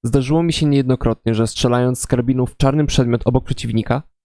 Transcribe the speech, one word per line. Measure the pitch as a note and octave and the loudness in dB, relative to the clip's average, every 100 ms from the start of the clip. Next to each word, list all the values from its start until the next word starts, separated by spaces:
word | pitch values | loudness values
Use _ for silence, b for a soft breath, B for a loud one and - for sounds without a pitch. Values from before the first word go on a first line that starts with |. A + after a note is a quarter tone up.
Zdarzyło | A#2+ C3+ B2+ D#3+ | 2 0 2 0
mi | E3+ | 0
się | D#3+ D3+ | 0 2
niejednokrotnie, | C#3 B2+ B2+ A#2 A2+ - A2+ | 2 0 0 0 -2 -2 0
że | A2+ | -2
strzelając | - B2+ B2 B2 B2 | 0 0 2 0 -2
z | - | -2
karabinu | B2 A#2+ B2+ B2+ | -2 0 0 -2
w | - | 0
czarny | C#3+ D3 D3 | 2 2 2
przedmiot | - A#2+ A#2+ - | 2 2 0 0
obok | B2+ - | -2 -2
przeciwnika, | - - A2+ - B2 - _ | -6 -4 -4 -2 -4 -4 _